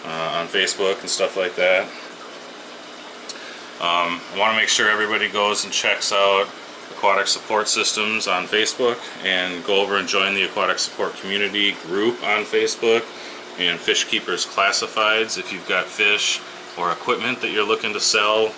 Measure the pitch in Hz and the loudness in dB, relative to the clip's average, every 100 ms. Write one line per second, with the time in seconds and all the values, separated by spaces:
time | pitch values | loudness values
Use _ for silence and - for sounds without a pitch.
0 | 80 80 80 82 82 98 92 - 95 98 | -6 -4 -2 -2 0 2 2 2 0 0
1 | 90 - 92 98 90 - 90 92 - - | -2 0 0 0 -2 2 4 4 2 -10
2 | - - - - - - - - - - | -14 -14 -16 -16 -16 -16 -16 -16 -16 -16
3 | - - - - - - - - 85 87 | -16 -14 -10 -10 -12 -14 -16 -4 2 2
4 | 85 87 - 92 107 110 107 - 110 107 | 2 -2 -6 0 2 2 2 4 4 4
5 | 107 107 104 104 104 101 101 95 113 98 | 2 0 0 2 2 2 0 0 0 0
6 | - 101 98 98 101 - - - - - | 2 4 6 4 2 -4 -14 -16 -14 0
7 | 101 98 98 - - 107 107 110 101 107 | 2 4 2 -2 0 0 2 0 0 0
8 | 107 110 101 90 90 107 110 - 123 120 | -2 -2 0 -2 2 2 2 2 0 0
9 | - - 95 92 92 87 82 98 98 98 | -8 -6 0 0 0 -4 0 2 4 0
10 | 92 101 98 98 92 104 92 90 - - | 2 0 2 2 0 0 0 0 -2 -2
11 | 92 - 98 101 101 101 101 90 78 95 | -4 -4 -4 -2 0 2 0 0 -4 2
12 | 113 120 101 107 104 110 110 - 117 117 | 2 0 0 0 2 0 0 0 2 2
13 | - - - - - - 90 85 - 98 | 0 -12 -14 -14 -14 -2 0 0 0 0
14 | - 110 - 87 - - 98 101 107 - | 2 -2 -2 -2 -2 2 2 2 -2 2
15 | 107 110 110 92 92 92 - 92 85 - | 2 4 0 -4 -6 -8 -2 0 0 2
16 | 104 104 - - - - - - 87 85 | 2 4 2 -2 -6 -14 -14 -2 -2 0
17 | - 107 117 123 113 104 104 110 113 104 | 0 0 0 -2 -2 0 2 0 0 0
18 | - 107 104 110 107 | 2 4 4 4 2